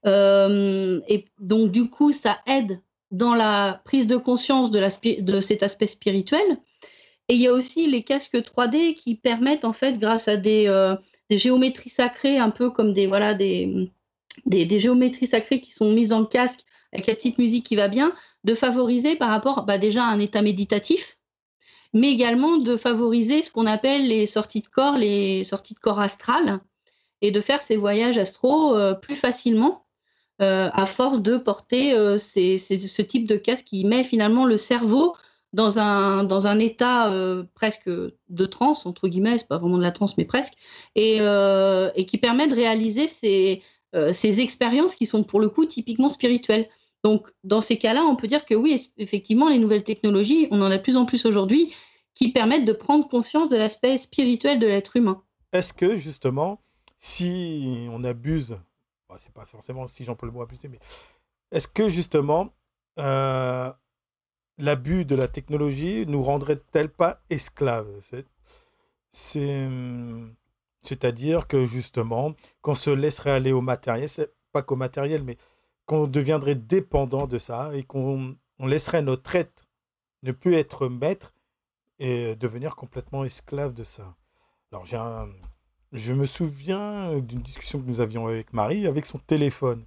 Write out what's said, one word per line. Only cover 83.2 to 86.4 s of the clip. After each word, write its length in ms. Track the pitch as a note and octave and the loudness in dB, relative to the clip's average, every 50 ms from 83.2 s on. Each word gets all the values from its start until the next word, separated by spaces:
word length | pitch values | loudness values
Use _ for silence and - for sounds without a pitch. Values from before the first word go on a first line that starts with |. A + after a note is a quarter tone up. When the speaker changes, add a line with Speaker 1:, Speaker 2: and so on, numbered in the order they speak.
| C#3 | -8
Speaker 2:
esclave 480 | B2+ - - _ - - C3 C#3+ C#3 A#2+ | -8 -10 -14 _ -12 -10 -8 -8 -8 -10
de 100 | A#2 A2+ | -12 -16
ça. 320 | - - - G2+ F#2 F2+ _ _ _ _ _ _ _ _ _ _ _ | -18 -18 -20 -20 -20 -20 _ _ _ _ _ _ _ _ _ _ _
Alors, 140 | - F#2 F#2 | -20 -18 -14
j'ai 100 | - A#2+ | -12 -10
un, 320 | A2+ A2+ A#2 A2+ A2+ A2 G2+ G2 F#2+ F#2+ - - _ _ _ _ _ _ _ | -10 -10 -10 -10 -12 -14 -14 -16 -20 -20 -20 -20 _ _ _ _ _ _ _
je 220 | - A#2+ G#2+ A#2+ B2+ | -16 -12 -8 -4 -4
me 120 | C#3 C#3 | -2 -2
souviens 920 | C3 - - | -4 -4 -6